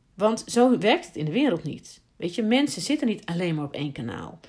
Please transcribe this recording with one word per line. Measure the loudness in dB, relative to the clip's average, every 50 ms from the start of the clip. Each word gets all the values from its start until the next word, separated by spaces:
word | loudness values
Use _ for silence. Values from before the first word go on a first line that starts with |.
| _ _ _
Want | 0 2 2 2 0 -4
zo | -2 2 4 6 6 6 4
werkt | 4 4 2 2 0
het | -6 -8
in | -6 -4
de | -2
wereld | 0 2 2 2 2 0 -4
niet. | -8 -10 -10 -14 -20 -20 -20 _ _ _
Weet | -8 -8 -6 -4
je, | -2 0
mensen | 2 2 2 2 0 -2 -4
zitten | -2 -2 -2 0 0 0
niet | -2 -2 -6
alleen | -6 -4 -2 -2 -2 -2
maar | -2 -4
op | -6 -6
één | -6 -6 -6
kanaal. | -6 -8 -8 -8 -8 -10 -10 -12 -14 -18 _